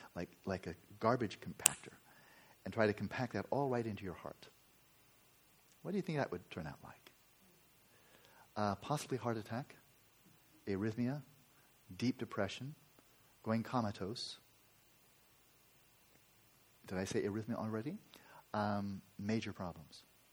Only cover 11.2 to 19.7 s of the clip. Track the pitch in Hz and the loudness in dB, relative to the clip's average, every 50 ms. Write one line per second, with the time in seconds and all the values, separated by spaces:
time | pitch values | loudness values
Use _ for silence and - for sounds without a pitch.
11.2 | 143 - - - - - - - - - - - - - 92 90 117 127 - - | -6 -12 -18 -20 -20 -20 -20 -20 -20 -20 -20 -20 -18 -12 -4 0 2 2 2 0
12.2 | 113 - - - 101 95 - - 127 139 151 - - - - - - - - - | -2 -4 0 0 0 0 -2 -4 -8 -8 -10 -12 -16 -20 -20 -20 -20 -20 -20 -20
13.2 | - - - - - 110 110 113 110 - - 127 113 104 98 - 95 92 120 - | -20 -20 -18 -4 0 2 2 2 2 2 2 2 2 2 0 -2 -4 -4 -4 -4
14.2 | - - - - - - - - - - - - - - - - - - - - | -6 -8 -10 -12 -16 -20 -20 -20 -20 -20 -20 -20 -20 -20 -20 -20 -20 -20 -20 -20
15.2 | - - - - - - - - - - - - - - - - - - - - | -20 -20 -20 -20 -20 -20 -20 -20 -20 -20 -20 -20 -20 -20 -20 -20 -20 -20 -20 -20
16.2 | - - - - - - - - - - - - - - 101 92 98 - - 113 | -20 -20 -20 -20 -20 -20 -20 -20 -20 -20 -20 -18 -10 -4 -2 -2 0 0 2 2
17.2 | - 104 98 110 107 - 117 - 110 110 110 110 120 151 196 220 - - - - | 2 2 0 -2 -2 -2 -2 -2 -2 -2 -2 -2 -2 -4 -6 -8 -10 -16 -20 -20
18.2 | - - - - - - - 107 104 104 104 101 101 101 98 95 - - - - | -20 -20 -20 -20 -10 -4 0 0 2 2 2 0 0 -2 -4 -6 -8 -12 -10 -4
19.2 | 101 101 110 113 110 107 92 - 98 87 | 0 0 0 0 0 -2 -6 -6 -6 -6